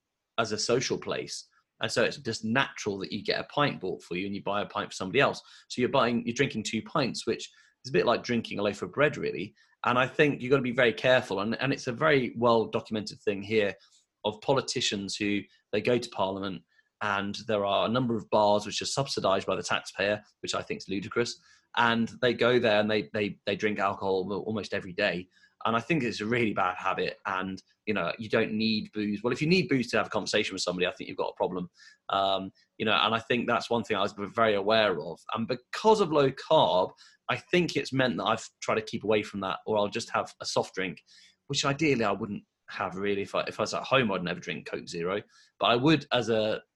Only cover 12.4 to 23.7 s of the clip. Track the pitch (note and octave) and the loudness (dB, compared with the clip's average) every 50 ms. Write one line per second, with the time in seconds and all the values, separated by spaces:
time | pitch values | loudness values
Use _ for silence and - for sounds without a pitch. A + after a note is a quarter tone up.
12.4 | A#2+ A#2+ A#2 A2+ G#2 - - A2 - - A2 G#2+ G2+ - - - - G#2+ G2+ F#2+ | 4 6 6 6 4 2 -2 -4 -4 -4 -4 -4 -4 -6 -12 -4 -4 -4 -2 -2
13.4 | G2 G#2 A2+ G#2+ G2+ F#2+ F#2 - _ _ _ _ _ _ _ _ - G#2+ G#2 - | -4 0 2 2 2 2 -2 -6 _ _ _ _ _ _ _ _ -4 -4 -4 -2
14.4 | - D3 C3+ B2+ - - - B2+ A#2 - A2+ G2 G2 F#2 - - G#2 G2+ G2+ G2 | 0 0 2 2 0 -2 -2 -2 -2 -2 -2 -2 -4 -6 -4 -2 -2 0 0 -2
15.4 | - - _ _ _ _ - G#2+ A2 B2 B2 A#2+ A#2+ - - - F#2+ F#2+ G2 F#2+ | -4 -8 _ _ _ _ -4 -2 0 2 0 0 0 -4 -4 -2 -2 -2 -2 -4
16.4 | G2 G2 F2+ F2 - _ _ _ _ _ _ _ G#2+ G#2 G2 G2+ G2+ G2+ G2+ - | -6 -6 -8 -10 -12 _ _ _ _ _ _ _ -2 -2 0 0 -2 -4 -6 -6
17.4 | - A2+ G#2+ G2+ G2+ G2+ G2 G2 F2+ G#2+ A2+ B2+ C3 A#2 A#2 G#2 F#2 - A#2 G#2+ | -4 -2 0 0 2 2 2 2 2 2 2 2 0 0 -2 -2 -2 0 4 4
18.4 | G#2+ G#2 G#2 G#2 G#2 G2+ F#2+ - F#2+ - - C#3 C3 - - G#2 - G2 F#2+ G2 | 6 6 4 2 0 -4 -6 -6 -6 -4 -2 -2 -2 -2 -2 0 2 2 2 2
19.4 | - G2+ F#2+ G2 - - A2+ - - - - - G2 G2+ G#2+ G#2 - _ _ _ | 0 -2 -2 -2 -2 -2 -2 -2 -4 -6 -4 -2 0 0 0 -2 -4 _ _ _
20.4 | - - - G2 - - D#2+ - - - F#2+ G2+ F#2 G#2 - A#2 A#2+ - - - | -8 -6 -4 -6 -4 -6 -8 -8 -6 -6 -6 -6 -6 -2 -2 -2 -2 -2 -6 -12
21.4 | _ _ - _ _ _ - A2+ A#2+ A#2 A#2 A#2 A2+ A2 - - B2+ B2 A#2 - | _ _ -20 _ _ _ 0 2 2 4 4 2 0 -2 -2 0 0 0 2 4
22.4 | A#2+ A#2+ B2+ A#2+ A#2+ A2 G#2 G#2+ G#2+ G#2+ G#2+ G#2+ - - - G#2+ G#2 G2 F2 - | 4 4 6 6 4 6 4 4 4 2 0 0 -2 -2 -2 -2 -2 -2 -4 -6
23.4 | _ G2+ G2+ F2 G#2+ G#2+ | _ -4 -2 0 0 -2